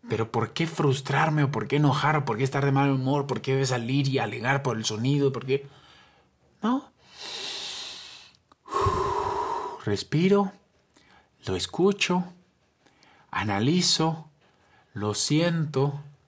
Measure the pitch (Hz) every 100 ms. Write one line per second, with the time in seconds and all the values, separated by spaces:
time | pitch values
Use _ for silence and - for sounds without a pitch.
0 | - 110 113 117 110 - 160 - 151 127
1 | - 139 160 151 139 113 107 143 147 135
2 | 151 156 135 110 131 143 139 139 139 135
3 | 131 143 143 123 - 135 135 123 117 135
4 | 135 131 113 117 117 139 139 110 110 107
5 | 123 143 139 127 127 139 - - - -
6 | - _ _ _ _ _ 214 262 - _
7 | _ - - - - - - - - -
8 | - - - _ _ _ - - - -
9 | 403 - - - - - - - - 104
10 | - 147 180 202 196 - _ _ _ _
11 | _ - _ _ - 92 - - 185 202
12 | - 180 180 - _ _ _ _ _ _
13 | _ _ _ - 107 101 120 180 175 -
14 | 160 160 - _ _ _ _ _ _ 98
15 | 104 101 - 151 170 165 156 135 143 147
16 | - -